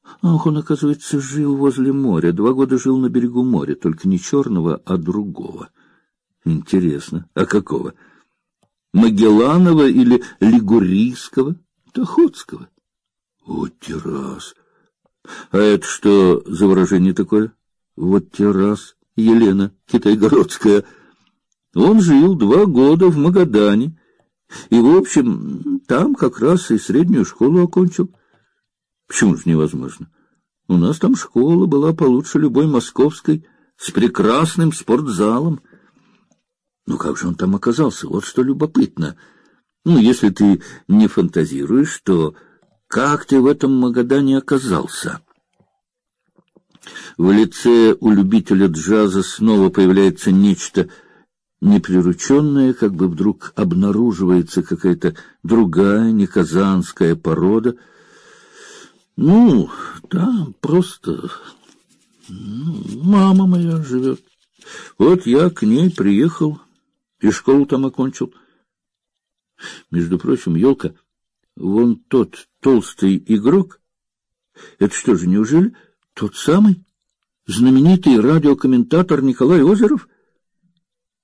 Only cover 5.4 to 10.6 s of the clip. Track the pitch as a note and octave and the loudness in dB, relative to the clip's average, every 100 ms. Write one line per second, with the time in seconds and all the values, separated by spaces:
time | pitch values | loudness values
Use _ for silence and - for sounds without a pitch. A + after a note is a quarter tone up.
5.4 | - - G#2 _ _ _ _ _ _ _ | -16 -16 -20 _ _ _ _ _ _ _
6.4 | - D#2+ D#2 F#2+ F2 C#2+ - E2+ E2+ - | -6 -6 -2 -2 -2 -4 -10 -14 -10 -6
7.4 | F#2 G#2 - C#2+ B1 - _ _ _ _ | -2 -2 -4 -8 -10 -16 _ _ _ _
8.4 | _ _ _ _ _ F2+ A2+ G2+ A2 G#2+ | _ _ _ _ _ 0 2 2 4 4
9.4 | B2 E3 F3+ D#3+ C#3 - A#2+ B2 - - | 2 2 4 4 2 4 4 2 0 -2
10.4 | G#2 A#2 | 2 2